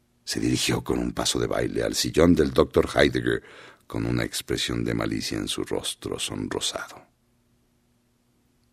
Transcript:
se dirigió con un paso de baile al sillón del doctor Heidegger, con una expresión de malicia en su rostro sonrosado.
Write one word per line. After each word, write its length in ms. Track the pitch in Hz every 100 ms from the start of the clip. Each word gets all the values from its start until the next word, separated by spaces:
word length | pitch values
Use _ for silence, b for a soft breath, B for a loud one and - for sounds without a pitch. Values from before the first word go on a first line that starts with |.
| _ _
se 160 | - 55
dirigió 420 | 57 62 - 62
con 180 | 60 60
un 120 | 60
paso 280 | 58 - 64
de 80 | 57
baile 360 | 50 58 50
al 120 | 57 52
sillón 400 | 64 65 85 82
del 160 | 71
doctor 360 | 65 73 - 76 -
Heidegger, 480 | 71 62 58 55 B B B B -
con 200 | 57 57
una 180 | 60
expresión 600 | 55 - - 58 - 58
de 100 | 58
malicia 460 | 57 55 53 53 55
en 80 | 50
su 160 | -
rostro 560 | - 50 - - - 50
sonrosado. 840 | - 52 50 50 - - - - - _ _ _ _ _ _ _ _ _ _ _ _ _ _ _ _